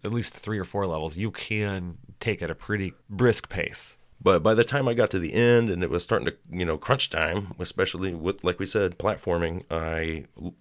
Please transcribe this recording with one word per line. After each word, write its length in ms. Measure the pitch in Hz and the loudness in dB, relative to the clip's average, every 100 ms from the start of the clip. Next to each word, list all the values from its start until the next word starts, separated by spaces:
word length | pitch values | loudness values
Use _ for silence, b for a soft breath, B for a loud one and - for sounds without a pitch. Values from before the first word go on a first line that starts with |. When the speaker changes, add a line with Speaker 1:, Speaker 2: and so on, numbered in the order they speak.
Speaker 1:
at 80 | 104 | -4
least 220 | 117 - | -2 -4
three 260 | - 104 107 | -6 -6 -4
or 60 | |
four 220 | 87 101 95 | -4 -2 -2
levels, 320 | 78 80 82 | -2 -4 -4
you 120 | 107 | -6
can 680 | - - 107 101 95 87 82 - - | -6 -4 -2 0 -2 -6 -10 -18 -6
take 220 | 117 95 | -4 -2
at 100 | 80 | -4
a 40 | |
pretty 400 | 80 - 104 95 - - | -6 -4 -4 -4 -8 -10
brisk 400 | 101 120 - - | 4 4 4 -2
pace. 460 | 92 - - - - _ - | -6 -6 -6 -12 -16 _ 2
Speaker 2:
But 220 | 95 90 | 4 6
by 120 | 98 | 6
the 100 | 113 | 4
time 240 | 113 143 127 | 4 2 0
I 60 | |
got 160 | 120 107 | 2 2
to 60 | 95 | 0
the 160 | 82 | 0
end 360 | 104 120 120 117 | 4 6 6 4
and 140 | 87 | 0
it 60 | 90 | 0
was 120 | 87 | -2
starting 240 | - 110 65 | 0 0 0
to, 100 | - - | -4 -8
you 140 | 87 | -4
know, 120 | 85 78 | -2 -2
crunch 300 | - 131 - | 0 0 0
time, 440 | 80 80 95 98 - | 0 0 0 -4 -8
especially 540 | 90 - 95 87 95 | -6 -2 -2 0 -4
with, 280 | 85 85 98 | -2 -4 0
like 160 | 90 87 | -2 -2
we 80 | 95 | -2
said, 320 | 107 92 87 | 0 0 0
platforming, 680 | 110 92 95 85 82 87 - | -2 -2 -2 0 0 -4 -6
I 540 | 82 80 80 80 80 - - | -4 -2 -2 -2 -4 -10 -12
l-, 120 | 85 - | -12 -8